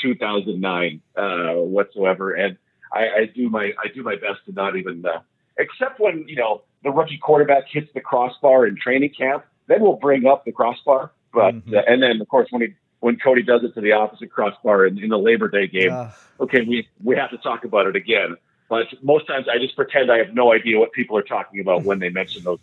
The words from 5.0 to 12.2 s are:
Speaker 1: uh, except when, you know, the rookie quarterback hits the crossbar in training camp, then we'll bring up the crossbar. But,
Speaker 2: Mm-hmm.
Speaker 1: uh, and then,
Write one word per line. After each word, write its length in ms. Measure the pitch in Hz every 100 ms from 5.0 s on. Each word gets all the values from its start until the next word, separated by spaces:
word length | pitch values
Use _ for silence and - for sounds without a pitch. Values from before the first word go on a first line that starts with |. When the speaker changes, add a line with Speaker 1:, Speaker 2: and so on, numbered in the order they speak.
| 87
Speaker 1:
uh, 140 | 82 _ _ _ -
except 420 | 143 - 262 -
when, 260 | 208 165 156
you 80 | 139
know, 260 | 113 104 _ _
the 60 | 139
rookie 260 | 143 156 147
quarterback 480 | - 151 147 139 -
hits 220 | 147 151
the 80 | 131
crossbar 640 | - 127 123 - 143 131 110
in 100 | 98
training 360 | 123 131 143 -
camp, 280 | 131 147 - _ -
then 140 | 196
we'll 160 | 208 -
bring 280 | 139 135 127
up 200 | 139 120
the 60 |
crossbar. 600 | - 117 120 143 131 - _ _
But, 200 | 120 98 113
Speaker 2:
Mm-hmm. 200 | 101 104
Speaker 1:
uh, 60 | 113
and 140 | 127
then, 180 | 127 113